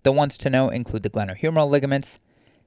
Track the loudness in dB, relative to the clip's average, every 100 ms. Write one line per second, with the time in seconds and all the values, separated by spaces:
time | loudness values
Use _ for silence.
0 | 2 2 0 -2 0 2 2 -2 -4 -6
1 | -4 -4 -4 -4 0 2 2 2 2 -2
2 | -4 -16 _ _ _ _